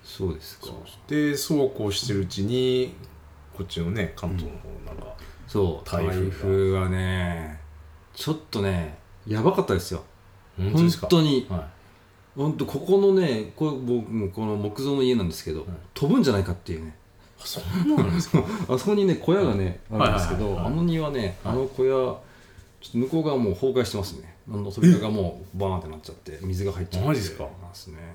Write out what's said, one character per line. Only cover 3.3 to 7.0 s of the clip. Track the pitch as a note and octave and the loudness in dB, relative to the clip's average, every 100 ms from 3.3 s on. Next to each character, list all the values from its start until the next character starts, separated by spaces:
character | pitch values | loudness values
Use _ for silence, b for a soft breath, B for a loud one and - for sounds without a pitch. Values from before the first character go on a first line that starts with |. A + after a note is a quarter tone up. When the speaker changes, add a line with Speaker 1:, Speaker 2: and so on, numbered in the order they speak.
| - - - | -20 -20 -12
Speaker 2:
こ | |
っ | F#2 | -8
ち | - | -4
の | E2+ | -2
ね、 | G#2+ F2 - | -2 -4 -4
関 | F2 F#2 | -6 -4
東 | D#2 | -6
の | - | -10
方、 | - | -12
Speaker 1:
う | - | -12
ん。 | - | -12
Speaker 2:
な | |
ん | F#2 | -12
か、 | - - B B - | -12 -14 B B -6
Speaker 1:
そ | G#2+ F#2 D2+ - | 0 0 -2 -4
う、 | |
Speaker 2:
台 | F2 F#2 | -2 0
風 | F#2 | 0
が。 | F#2+ | -2
Speaker 1:
台 | |
風 | F#2 G2 F#2+ F#2+ | -2 0 4 4
が | F#2+ F#2 | 2 0
ね、 | F#2 | 0